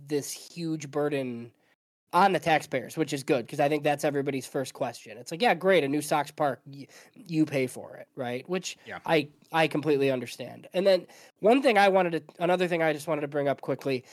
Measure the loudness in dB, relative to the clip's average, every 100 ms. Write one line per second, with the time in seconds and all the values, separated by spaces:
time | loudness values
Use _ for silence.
0 | -6 -4 -4 -12 -14 -8 -6 -6 -6 -2
1 | -2 -2 -4 -8 -12 _ _ _ _ _
2 | _ 4 4 4 2 0 0 -6 -6 -4
3 | -4 -2 0 0 0 0 0 2 0 0
4 | 0 0 -2 -4 -4 -6 -6 -6 -8 -8
5 | -16 -18 -10 0 2 2 4 4 4 0
6 | 0 0 -2 -2 -2 -2 -10 -18 -18 -20
7 | -20 -20 -4 0 2 0 -2 -4 -14 -16
8 | -16 -10 -6 -6 -6 -6 -6 -14 -14 -8
9 | 0 0 0 _ -4 0 2 0 0 2
10 | 2 0 -4 -12 -14 -14 -8 0 4 4
11 | 0 -20 -20 0 4 4 4 6 6 6
12 | 2 -2 -6 -4 0 2 2 2 0 0
13 | -2 -4 -2 -2 0 -2 -4 -4 -2 -4
14 | -6